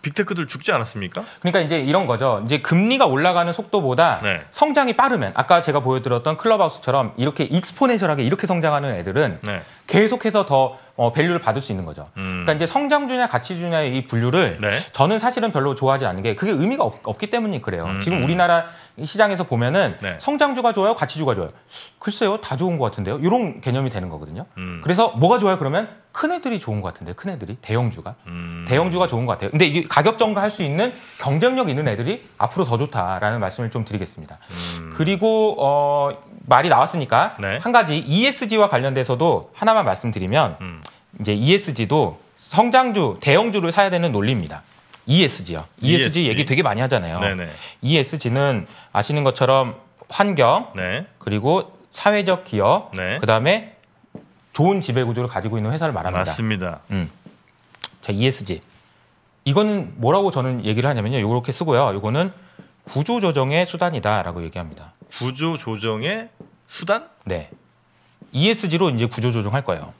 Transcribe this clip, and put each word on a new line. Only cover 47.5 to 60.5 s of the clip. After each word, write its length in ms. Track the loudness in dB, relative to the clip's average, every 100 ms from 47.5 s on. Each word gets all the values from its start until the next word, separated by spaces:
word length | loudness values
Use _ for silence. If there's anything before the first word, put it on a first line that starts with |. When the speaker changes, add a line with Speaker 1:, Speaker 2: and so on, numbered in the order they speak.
| -12 -18 -6
Speaker 2:
이에스지는 840 | 2 2 2 -2 -2 2 2 0 -6 -18 -4
아시는 300 | -4 0 2 0
것처럼 500 | 2 4 4 2 -6 -20 _ -10
환경, 600 | 0 2 6 4 4 0 -6
Speaker 1:
네. 300 | -4 -4 -8 _
Speaker 2:
그리고 580 | -4 -2 2 0 -2 -16 _
사회적 540 | 0 2 2 0 -2 -2
기업, 460 | 0 2 2 -2 -6
Speaker 1:
네. 220 | -4 -2
Speaker 2:
그다음에 560 | 2 2 4 0 -2 -20 _ _ _ -20 -20 _ _
좋은 260 | 0 2 2
지배구조를 480 | 0 -2 -2 -2 -4
가지고 280 | -4 -4 -4
있는 140 | -2
회사를 200 | -2 -4
말합니다. 260 | -4 -4 -2
Speaker 1:
맞습니다. 580 | -2 -2 -4 -2 -6 -8 _
Speaker 2:
음. 180 | -4 -4 -10 -20 _ _ _ _ -16 -16 _
자, 140 | -6
이에스지. 480 | 0 0 0 -8 -10 _ _ _ _ _ _ _ _
이거는 500 | 0 2 2 -2 -6 -2
뭐라고 340 | 2 2 2
저는 320 | 0 -2